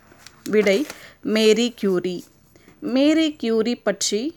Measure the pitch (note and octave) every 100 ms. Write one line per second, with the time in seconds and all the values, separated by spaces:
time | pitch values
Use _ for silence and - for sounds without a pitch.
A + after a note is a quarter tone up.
0 | _ - - - - G#3+ G3+ G3 D4 -
1 | - - - G#3+ A3 A3 A#3+ - G3+ F3+
2 | F3+ F3 - _ _ _ - _ G3+ B3
3 | C#4+ D#4+ D#4+ D4+ A#3 A3+ A3+ A#3+ - G3
4 | - G#3 C4